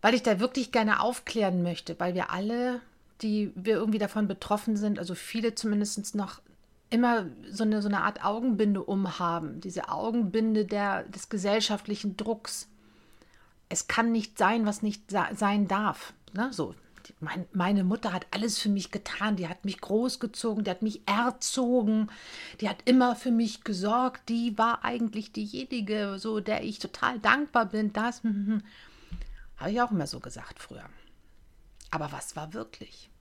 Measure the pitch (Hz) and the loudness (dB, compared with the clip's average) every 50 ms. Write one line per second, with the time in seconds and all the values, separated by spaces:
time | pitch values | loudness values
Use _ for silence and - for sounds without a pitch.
0 | - 208 240 247 - 233 208 185 220 254 - 277 247 - - 240 220 214 208 - | 6 4 4 4 4 4 4 4 2 0 0 -2 -4 0 2 2 4 4 2 2
1 | - 226 247 - - - - 233 208 190 185 180 175 175 170 - - - 165 - | 2 0 0 -2 -8 -6 0 0 2 2 2 2 0 0 -2 -6 -6 -10 -6 -2
2 | 170 180 180 180 - - - 185 196 208 233 240 247 254 247 247 - - _ _ | -2 -2 0 0 -2 -2 -2 -4 -2 -2 -2 -2 -2 -2 -2 -4 -8 -14 _ _
3 | _ _ _ _ - 220 208 214 208 - - 185 180 226 220 170 151 220 214 220 | _ _ _ _ -2 0 0 0 0 -2 -4 -6 0 0 2 2 2 2 2 0
4 | 208 202 - 220 208 196 190 - - - 208 208 208 226 220 208 208 214 208 202 | 0 -2 0 0 0 0 -2 -4 -2 0 0 0 2 0 0 0 2 0 0 -2
5 | 175 175 180 - - - - 226 220 233 220 - - 220 208 208 208 202 - - | -2 -6 -6 -8 -8 -6 -4 0 0 0 -2 0 -2 0 2 2 0 0 -2 -6
6 | 202 - - 208 196 185 - - - _ - _ - _ _ _ _ _ - 226 | -8 -6 -4 -4 -4 -4 -8 -16 -20 _ -20 _ -20 _ _ _ _ _ 2 4
7 | 247 240 240 226 196 160 131 - - - 202 202 226 214 214 214 208 208 202 190 | 4 6 4 2 0 -2 -8 -12 -14 -12 -4 0 2 2 2 2 2 2 2 2
8 | - 208 208 - - 196 208 226 233 262 226 196 220 208 202 190 - - 196 196 | 2 0 0 0 -2 0 0 2 2 2 4 4 4 4 4 2 2 0 0 2
9 | 196 180 - - 180 170 170 170 160 147 - 165 - 190 175 175 - - - - | 2 0 0 0 0 0 0 0 -2 -4 -8 -8 -10 -8 -6 -6 -4 -4 -4 -2
10 | 214 226 226 240 226 185 180 220 226 220 214 214 214 190 214 202 202 202 196 185 | -2 0 2 2 2 2 2 2 2 4 4 2 2 2 0 0 0 0 0 -2
11 | - - 196 - - - - 202 180 202 202 226 214 - 214 202 - - 208 208 | -4 -8 -12 -14 -10 -6 -4 -2 0 2 2 2 2 2 0 -2 -2 -6 -6 -2
12 | - 208 185 - 208 220 226 214 - - - - - - - - _ - _ - | -2 -4 -4 -2 -2 -4 -4 -4 -4 -10 -10 -10 -10 -12 -18 -20 _ -20 _ -20
13 | - _ - - - - - - - - _ _ _ _ 196 - - - - - | -20 _ -20 -20 -20 -20 -20 -20 -20 -20 _ _ _ _ -4 -4 -4 -2 2 2
14 | 233 233 226 226 208 - - - 214 185 220 233 220 208 208 208 214 214 208 - | 4 4 4 2 0 -2 0 2 4 4 4 4 2 2 0 0 0 -2 -2 -4
15 | - - 190 202 170 - 214 - 214 202 208 208 208 180 196 196 214 208 208 - | -8 -2 0 0 0 0 -2 0 2 2 4 4 4 4 2 2 2 0 -2 -2
16 | - - - - _ - - 185 233 262 247 175 151 98 - - - - _ - | -8 -16 -18 -20 _ -10 -4 -2 -2 -2 -2 -4 -4 -4 -4 -14 -20 -20 _ -20
17 | - - - _ 156 151 - 185 180 - - 185 175 185 208 202 185 180 208 226 | -20 -20 -14 _ -10 -8 -6 -8 -8 -4 -2 0 2 4 4 4 4 2 2 0
18 | - 214 180 185 - - - 202 214 233 208 - - 208 202 202 180 - - 202 | 0 -2 -2 -2 -6 -4 -4 -2 -2 -2 -2 0 0 2 0 0 0 -4 -8 -8
19 | - - - - 196 220 208 180 180 160 180 - - 196 185 - - - 196 220 | -8 -8 -6 -2 0 0 0 0 -2 -4 -6 -6 -6 -6 -6 -6 -4 0 0 2
20 | 240 254 247 - - 220 214 - - 233 214 214 208 202 185 185 220 220 208 - | 2 2 -2 -2 -6 -6 -6 -4 -4 -2 0 0 -2 -2 -2 -2 -2 -2 -2 -4
21 | - - 202 214 240 247 247 - - - - 262 254 240 247 254 220 208 220 220 | -2 0 2 2 2 2 0 -2 -4 -2 0 0 2 4 4 4 4 4 4 2
22 | 214 214 - - - - - - - - - - 220 202 202 - - - 254 262 | 2 0 -4 -14 -18 -16 -16 -14 -14 -16 -8 -4 -4 -4 -4 -2 4 6 8 8
23 | 247 247 240 240 - 262 233 226 233 214 - - - - 208 180 185 208 220 240 | 8 6 2 0 0 2 4 4 4 2 -2 -6 -6 -4 -2 0 0 2 2 4
24 | 254 254 254 - _ - 233 233 233 240 208 202 220 233 233 - - 240 240 240 | 2 2 0 -4 _ -2 -2 0 0 0 2 2 2 2 2 0 -2 -4 -2 0
25 | 233 220 214 208 214 - - 214 214 208 214 262 269 - 262 240 208 196 214 214 | -2 -2 -2 -4 -8 -6 -6 -8 -6 -6 -6 -8 -8 -6 -4 -4 -2 -2 -2 -2
26 | 208 202 196 196 - 226 220 214 202 214 214 - - 226 208 - - 185 - - | -2 -2 -4 -6 -4 -4 -2 -2 -2 -2 -2 -2 -2 -6 -8 -6 -10 -10 -6 -2
27 | - - 262 226 208 214 233 277 294 294 - 240 226 190 214 214 214 208 208 214 | -2 -2 -2 2 4 4 4 4 2 2 2 2 2 4 0 0 -2 0 0 0
28 | 220 240 247 - - 226 208 202 202 202 220 208 208 - - - - - - - | -2 -2 -4 -2 -2 -2 -2 0 0 0 0 -2 -2 -6 -18 -20 -20 -20 -20 -20
29 | - - - - - - - - - - - - - 165 208 240 240 233 214 180 | -14 -12 -10 -10 -8 -10 -10 -14 -14 -16 -14 -8 -4 -2 0 0 0 2 2 0
30 | 147 143 - 123 - 131 - - - - - - - - - - - - - - | 0 -2 -6 -10 -12 -12 -14 -14 -14 -16 -16 -18 -18 -16 -16 -18 -16 -18 -20 -20
31 | - - - - - - - - - - - - - - - - - - - 160 | -20 -20 -20 -20 -20 -20 -20 -20 -20 -20 -20 -20 -20 -20 -20 -20 -12 -6 -4 -4
32 | 151 143 143 139 - - - 156 151 156 165 220 - - - - - - - - | -4 -4 -6 -8 -10 -10 -8 -10 -10 -8 -8 -10 -10 -10 -12 -18 -18 -18 -18 -20
33 | - - - _ | -20 -20 -20 _